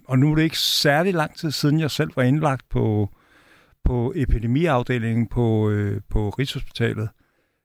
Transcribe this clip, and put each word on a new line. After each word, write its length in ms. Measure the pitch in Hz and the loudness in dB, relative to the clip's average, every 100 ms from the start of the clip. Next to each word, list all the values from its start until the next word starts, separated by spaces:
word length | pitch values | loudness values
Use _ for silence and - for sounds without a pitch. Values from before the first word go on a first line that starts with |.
og 140 | - 127 | 0 2
nu 120 | 147 | 4
er 40 | |
det 80 | 151 | 4
ikke 160 | 160 - | 2 0
særlig 560 | - - 156 143 185 | -2 0 2 2 2
lang 220 | 175 151 - | 0 -2 -4
tid 140 | 160 | -6
siden, 300 | - 147 156 | 0 2 2
jeg 100 | 156 | 0
selv 200 | - 156 - | -2 -4 0
var 60 | |
indlagt 460 | 127 151 151 135 - | 2 2 2 -2 -4
på, 420 | 123 113 107 101 - _ _ _ _ _ _ | -2 0 0 -2 -6 _ _ _ _ _ _
på 280 | - 123 120 170 | -2 0 -2 -4
epidemiafdelingen 1080 | 131 113 117 131 170 127 123 127 113 113 113 | -2 -2 0 0 0 0 -2 -4 -2 -2 -2
på, 440 | 123 117 110 107 | 0 0 2 0
øh, 300 | 104 101 101 - | 0 -2 -4 -4
på 220 | - 104 | -2 -2
Rigshospitalet, 800 | - 135 139 - - 113 110 107 - _ _ _ _ | -4 -6 -6 -10 -4 -4 -2 -8 -10 _ _ _ _